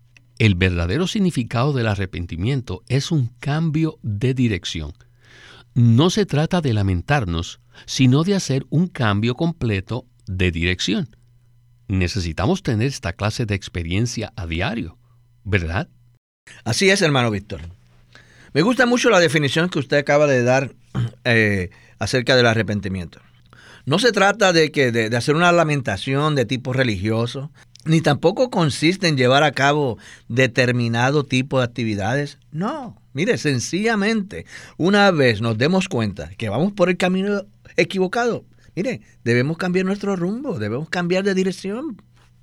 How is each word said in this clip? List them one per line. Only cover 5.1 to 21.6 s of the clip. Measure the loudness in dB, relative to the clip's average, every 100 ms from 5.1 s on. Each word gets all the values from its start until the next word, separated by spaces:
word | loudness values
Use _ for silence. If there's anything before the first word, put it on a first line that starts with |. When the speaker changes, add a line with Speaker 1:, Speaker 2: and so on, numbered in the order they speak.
| _ _ -20 -20 -20 -6
Speaker 1:
No | 2 6 6 4
se | 2 0
trata | 0 0 0
de | 0
lamentarnos, | 0 0 -2 0 -2 0 -4 -6 -12 _ -20 -8
sino | 2 4 4
de | 2
hacer | -2 -2 -4 -2
un | -2 -2
cambio | -2 0 0 0
completo | -2 -4 -2 -2 -2 -4 -8 -10 _ -10
de | 0 0
dirección. | 2 -2 -2 -2 -2 -4 _ _ _ _ _ _ _ -4
Necesitamos | -2 0 -2 -4 -2 -2 -2
tener | -2 -2 -2
esta | -4 -8
clase | -4 -4 -2 -4
de |
experiencia | -4 -6 -8 -4 -2 -2 -4 -10 -10
a | -6
diario, | -4 -4 -6 -10 -14 _ _ _ _
¿verdad? | -4 -2 -2 -4 -6 _ _ _ _ _ -20 -10
Speaker 2:
Así | -4 0 2
es, | 4
hermano | 2 2 0
Víctor. | -2 -6 -12 -14 -18 _ _ _ -20 -20 -20 -4
Me | 0
gusta | 2 2 2
mucho | 2 4
la | 4
definición | 4 2 0 0 0
que | -2
usted | 0 0
acaba | 2 4 4
de | 4
dar, | 4 2 0 -8 _
<clears throat> | -4 -4 -4
eh, | 0 4 4 2